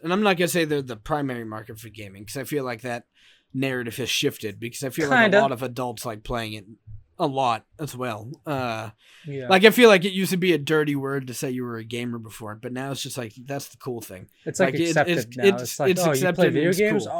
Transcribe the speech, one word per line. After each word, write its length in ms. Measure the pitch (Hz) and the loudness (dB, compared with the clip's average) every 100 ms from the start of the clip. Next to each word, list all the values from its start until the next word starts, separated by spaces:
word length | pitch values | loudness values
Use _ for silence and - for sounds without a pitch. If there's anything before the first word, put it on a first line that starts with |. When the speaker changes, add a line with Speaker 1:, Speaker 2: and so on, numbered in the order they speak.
Speaker 1:
and 100 | 160 | -2
I'm 100 | 190 | 2
not 140 | 208 175 | 2 2
gonna 120 | 175 | 2
say 160 | 175 | 2
they're 180 | 156 147 | 0 0
the 140 | 127 110 | -4 -10
primary 480 | - 147 139 120 | -4 -2 -2 -6
market 340 | 113 110 104 110 | -8 -10 -12 -16
for 100 | 113 | -16
gaming, 380 | 104 104 98 107 | -16 -16 -16 -12
'cause 100 | 139 | -10
I 80 | |
feel 200 | 123 147 | -4 -4
like 180 | 127 117 | -4 -8
that 220 | 127 120 - _ _ _ _ | -8 -8 -10 _ _ _ _
narrative 420 | 135 135 127 120 110 | -4 -2 -2 -4 -6
has 140 | 117 | -4
shifted, 500 | - 143 - 107 101 | 0 -2 -2 -10 -8
because 240 | 117 - | -10 -8
I 60 | 135 | -6
feel 180 | 143 151 | -2 2
like 120 | 254 | 4
Speaker 2:
Kinda. 200 | 220 196 | 6 6
Speaker 1:
a 20 | |
lot 100 | 139 | 4
of 100 | 120 | 0
adults 420 | 127 123 123 117 | -6 -4 -6 -6
like 180 | 127 107 | -10 -10
playing 300 | 110 120 110 | -6 -6 -6
it 140 | 107 98 - - 107 - - | -10 -14 -20 -18 -18 -14 -4
a 60 | 160 | -2
lot 380 | 135 127 110 _ - | 0 0 0 _ -12
as 160 | 139 123 | -10 -6
well. 340 | 123 107 110 156 - | -6 -6 -10 -14 -8
Uh, 440 | 135 123 110 110 - _ - 151 | -4 -4 -6 -8 -14 _ -18 -12
Speaker 2:
Yeah. 220 | 139 123 | -8 2
Speaker 1:
like, 160 | - | 8
I 60 | 214 | 8
feel 180 | 240 233 | 10 10
like 160 | 190 | 8
it 80 | 196 | 4
used 180 | 185 185 | 0 0
to 60 | 180 | 2
be 160 | 180 | 4
a 60 | 156 | 2
dirty 360 | 143 156 147 | 4 2 2
word 320 | 143 135 139 127 | 0 -2 -4 -6
to 80 | |
say 160 | 117 139 | -6 -6
you 140 | 127 | -4
were 120 | 123 113 | -6 -8
a 80 | |
gamer 340 | 113 120 120 117 | -8 -6 -6 -8
before, 340 | 110 - 107 | -10 -14 -12
but 180 | 107 120 | -10 -10
now 200 | 123 139 | -8 -6
it's 100 | 131 | -6
just 160 | 135 131 | -8 -8
like, 140 | 113 127 | -10 -12
that's 240 | 123 139 - | -10 -10 -10
the 80 | - | -14
cool 240 | 135 117 | -10 -10
thing. 280 | - 92 107 _ 165 | -10 -16 -18 _ -8
Speaker 2:
It's, 140 | - | 0
like, 140 | 175 | 0
Speaker 1:
Like, 60 | 156 | 2
it, 80 | 170 | 0
Speaker 2:
accepted 280 | 156 165 160 | 2 2 0
Speaker 1:
it's, 180 | 113 123 | -2 2
Speaker 2:
now. 80 | 196 | 2
Speaker 1:
it's, 140 | 156 | 4
Speaker 2:
It's 180 | 127 - | -2 -2
like, 100 | 196 | 2
Speaker 1:
it's 100 | 180 | 4
Speaker 2:
"Oh, 40 | |
you 20 | 170 | 2
play 60 | |
Speaker 1:
accepted 320 | 135 180 175 | 2 2 4
and 100 | 165 | 4
Speaker 2:
video 140 | 127 165 | 4 2
Speaker 1:
it's 80 | 185 | 4
Speaker 2:
games? 260 | 214 208 - | 2 2 -2
Speaker 1:
cool. 60 | |
Speaker 2:
Oh, 60 | 170 | -2